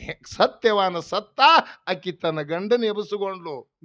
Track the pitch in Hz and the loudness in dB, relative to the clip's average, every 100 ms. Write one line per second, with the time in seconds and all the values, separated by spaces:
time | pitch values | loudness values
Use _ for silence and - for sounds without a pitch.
0 | - 151 - - 226 - 233 208 190 175 | -16 -16 -16 0 0 2 2 2 0 -2
1 | 160 190 208 - 285 320 - - - 185 | -6 -6 -6 2 6 6 2 -10 -8 -6
2 | 180 180 170 156 151 165 208 240 226 202 | -8 -4 -4 -4 -6 -6 0 0 0 -4
3 | 202 202 196 190 170 135 - _ | -6 -6 -6 -8 -12 -12 -14 _